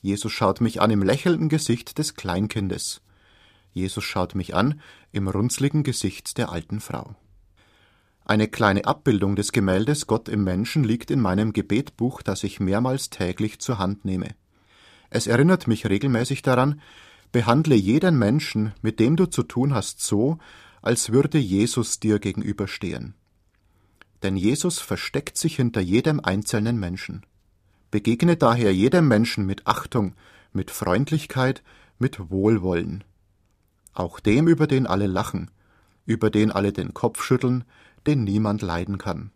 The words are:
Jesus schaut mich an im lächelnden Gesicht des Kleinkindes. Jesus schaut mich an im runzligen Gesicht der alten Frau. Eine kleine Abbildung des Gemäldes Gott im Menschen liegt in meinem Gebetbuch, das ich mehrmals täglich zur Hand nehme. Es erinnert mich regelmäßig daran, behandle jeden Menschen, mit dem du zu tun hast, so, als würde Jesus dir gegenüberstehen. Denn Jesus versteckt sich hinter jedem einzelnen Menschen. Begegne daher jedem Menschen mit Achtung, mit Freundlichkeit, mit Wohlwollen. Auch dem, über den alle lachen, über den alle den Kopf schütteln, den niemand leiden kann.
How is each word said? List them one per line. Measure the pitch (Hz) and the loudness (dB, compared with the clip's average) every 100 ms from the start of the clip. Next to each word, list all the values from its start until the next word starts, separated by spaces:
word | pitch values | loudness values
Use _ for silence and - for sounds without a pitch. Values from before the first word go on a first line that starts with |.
Jesus | 98 101 110 | -2 -4 -4
schaut | - 104 98 | 0 0 2
mich | 117 - | 0 2
an | 107 | 2
im | 104 | 4
lächelnden | 95 131 180 165 160 | 2 2 2 0 2
Gesicht | 151 - 180 - - | 0 0 -2 -2 -8
des | 151 | -8
Kleinkindes. | - 95 90 107 - 98 80 - - _ _ _ _ _ _ _ | -6 -4 -2 -2 -2 -4 -4 -8 -12 _ _ _ _ _ _ _
Jesus | - 92 - | -6 -4 -4
schaut | - - 90 | -6 -4 -2
mich | 98 87 | -4 -4
an | 80 120 147 - - _ | 0 0 0 -10 -20 _
im | 104 98 | -4 -2
runzligen | 92 120 - 139 151 | -2 -2 0 0 0
Gesicht | 139 123 98 - - - | -2 -2 -4 -6 -10 -6
der | 120 | -4
alten | 87 - 104 | -6 -8 -10
Frau. | - - - 104 _ _ _ _ _ _ _ _ _ _ | -8 -10 -10 -18 _ _ _ _ _ _ _ _ _ _
Eine | - 107 107 | 0 2 2
kleine | - 107 98 - | 2 4 4 0
Abbildung | - - 107 98 101 | -2 2 2 2 0
des | 101 | -2
Gemäldes | 123 98 95 113 147 - | 0 2 2 2 -2 0
Gott | 107 - | -2 0
im | 107 | -2
Menschen | 95 90 113 160 | 0 0 -2 0
liegt | 123 117 - | 2 0 0
in | 139 | 0
meinem | 104 92 110 | 2 2 0
Gebetbuch, | 107 - 104 147 - 120 - | -2 0 -2 -2 -4 -4 -4
das | - 95 | -6 -4
ich | 101 - | -6 -4
mehrmals | 95 101 123 135 - | 0 0 0 -2 -6
täglich | - 90 92 107 - | -4 -4 -2 -6 -6
zur | - 110 | -6 -2
Hand | 95 101 98 | -2 -4 -4
nehme. | 92 85 - _ _ _ _ - - _ | -6 -6 -12 _ _ _ _ -20 -20 _
Es | 117 107 | -4 0
erinnert | 120 156 180 - | 4 4 4 2
mich | 110 | 0
regelmäßig | 107 98 139 117 127 139 | 2 0 2 0 0 -2
daran, | - 123 135 147 - - - - _ | 2 2 2 0 -10 -20 -20 -20 _
behandle | 123 113 123 160 | 0 4 2 6
jeden | 123 95 131 185 151 | 4 4 4 4 4
Menschen, | 104 139 - 107 110 - | 4 2 -2 -2 -2 -2
mit | 107 110 | -6 2
dem | 113 | 2
du | 160 180 | 4 2
zu | - | 0
tun | - - 135 | -4 -2 0
hast, | 127 - - | 0 -2 -8
so, | - 104 123 160 - - - _ | -4 0 0 -2 -8 -20 -20 _
als | - 117 - | -2 -2 2
würde | 117 143 156 | 2 2 0
Jesus | 110 95 117 - 110 - | 2 2 2 0 -4 -2
dir | 107 104 | 0 0
gegenüberstehen. | 104 92 101 101 98 - 90 62 58 - _ _ _ _ _ _ _ _ _ _ | 0 -4 -6 -4 -6 -6 -8 -8 -10 -16 _ _ _ _ _ _ _ _ _ _
Denn | 98 98 | -4 0
Jesus | 98 147 180 170 | 0 2 -2 -4
versteckt | - - - 139 - - | -6 -6 -4 -6 -6 -4
sich | 165 - | -4 0
hinter | 123 117 | 0 0
jedem | 92 104 147 151 | 2 2 2 0
einzelnen | - 95 107 113 110 120 | 0 -2 0 -2 0 -2
Menschen. | 92 92 - 85 - _ _ _ _ _ _ | -4 -6 -10 -14 -16 _ _ _ _ _ _
Begegne | 104 - 120 170 165 | -2 0 2 2 4
daher | 131 120 110 | 4 4 2
jedem | 95 113 180 156 | 4 4 4 4
Menschen | 107 117 - | 4 2 0
mit | 95 98 - | -4 -4 -2
Achtung, | - - 123 98 - - - _ | -2 -2 -2 -2 -4 -20 -20 _
mit | 95 95 | -8 -8
Freundlichkeit, | - 98 92 143 156 - 131 127 135 _ - _ _ | -6 0 0 0 -2 -4 -2 -2 -2 _ -20 _ _
mit | 123 - 87 | -6 -6 -6
Wohlwollen. | 95 101 113 90 87 82 87 - _ _ _ _ _ _ _ _ - | 0 2 2 0 -2 -2 -8 -14 _ _ _ _ _ _ _ _ -8
Auch | 90 - | -8 -2
dem, | - 113 165 | 2 4 4
über | 156 147 | 4 2
den | 135 127 | 0 0
alle | 95 101 | 0 0
lachen, | 92 107 92 85 _ _ _ _ _ | -2 -4 -6 -8 _ _ _ _ _
über | - 110 107 | -4 0 2
den | 107 107 | 4 2
alle | 98 101 | 2 0
den | 101 90 | -2 -8
Kopf | - 117 - | -2 -4 -2
schütteln, | - 127 127 127 123 _ _ _ - | 0 2 2 -2 -4 _ _ _ 0
den | 147 | 0
niemand | 104 104 107 104 | 2 0 0 -2
leiden | 98 85 90 98 | -2 -4 -4 -6
kann. | - 82 101 | -6 -8 -10